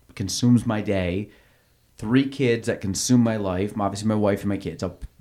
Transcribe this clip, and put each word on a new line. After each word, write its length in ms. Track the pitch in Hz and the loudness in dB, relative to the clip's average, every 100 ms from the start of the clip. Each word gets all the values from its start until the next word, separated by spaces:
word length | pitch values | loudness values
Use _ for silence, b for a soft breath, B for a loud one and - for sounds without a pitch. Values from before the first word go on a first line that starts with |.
| _ - | _ -8
consumes 480 | 98 - 123 120 117 | -6 0 4 4 4
my 140 | 107 | -2
day, 500 | 98 98 90 92 104 b b b b b b - | 0 0 0 -2 -6 b b b b b b -12
three 300 | 110 127 135 | 2 2 2
kids 380 | - 127 113 117 | 0 0 0 -2
that 120 | 101 | -4
consume 400 | 98 92 - 123 | -4 -4 2 4
my 140 | 113 110 | 4 0
life, 360 | 98 90 101 107 | -2 -2 -2 -2
obviously 300 | 98 104 110 | -4 -2 -2
my 60 | |
wife 260 | 107 104 98 | 2 2 0
and 80 | 104 | -2
my 80 | 98 | -4
kids, 260 | 87 80 | -6 -8
a 100 | 92 - - _ | -8 -8 -16 _